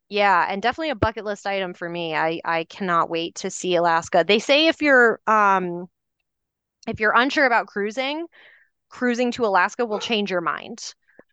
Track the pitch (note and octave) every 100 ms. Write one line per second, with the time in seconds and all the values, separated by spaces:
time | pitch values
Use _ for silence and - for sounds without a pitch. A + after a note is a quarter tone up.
0 | - G3+ G3+ F3+ D#3 G3+ A3 B3+ D#4+ A3+
1 | A3 A3 G#3 G3+ G3+ G3 F3+ F3+ F3 E3+
2 | E3 D3+ D#3+ E3 - E3 E3 - F#3+ E3+
3 | - E3 E3 - F#3+ - F#3 F3 E3+ E3
4 | - F3+ E3 G#3+ - C#4+ D#4+ D#4 D4+ C4
5 | A#3 - - G#3+ G3+ F#3+ F3+ F3 F3+ _
6 | _ _ _ _ _ _ _ _ - -
7 | G#3+ A3 C4+ D#4 C4+ A3+ - G#3 G#3 A3
8 | C4 D4+ E4+ _ - _ _ _ _ -
9 | B3 A#3 B3 A#3+ A3 F#3+ G3 - A#3+ G3+
10 | - A3 G3+ F#3 D#3+ - - A#3 - -
11 | _ _ _